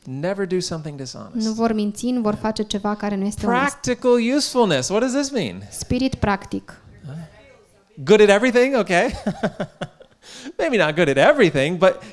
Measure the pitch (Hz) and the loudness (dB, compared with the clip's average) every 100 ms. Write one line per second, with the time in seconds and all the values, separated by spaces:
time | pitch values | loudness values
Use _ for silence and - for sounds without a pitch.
0 | - 131 170 196 190 180 180 165 156 143 | -14 -8 -6 -4 -2 -2 -4 -8 -10 -12
1 | 131 120 107 247 220 220 226 214 208 202 | -12 -14 -10 -4 -4 -2 -2 0 -4 -4
2 | 240 254 214 208 214 220 208 202 208 208 | -4 -2 -2 -2 -4 -4 -4 -4 -4 -4
3 | 208 196 202 - 208 240 285 - - 240 | -4 -4 -4 -4 0 0 0 -4 -6 -2
4 | 254 247 233 285 - 254 214 139 123 202 | 2 2 2 0 0 2 2 2 0 0
5 | 262 262 269 269 127 90 104 - - 254 | 0 -2 -2 -2 -4 -6 -14 -12 -4 -2
6 | 262 - 214 196 - 196 - - - - | -2 0 -2 -2 -4 -10 -10 -20 -20 -20
7 | 135 156 160 - - _ _ _ _ - | -16 -14 -16 -20 -20 _ _ _ _ -6
8 | 135 208 208 202 254 240 262 262 190 175 | 4 6 8 6 4 4 2 2 2 2
9 | 240 - - - 208 - 190 - - _ | 2 -2 -6 -4 -6 -6 -12 -10 -14 _
10 | - _ - - 277 - 339 233 156 156 | -20 _ -20 -18 -14 -6 -2 0 0 2
11 | 160 135 190 294 180 147 139 175 185 - | 2 4 4 6 4 2 -2 2 2 0
12 | - | -8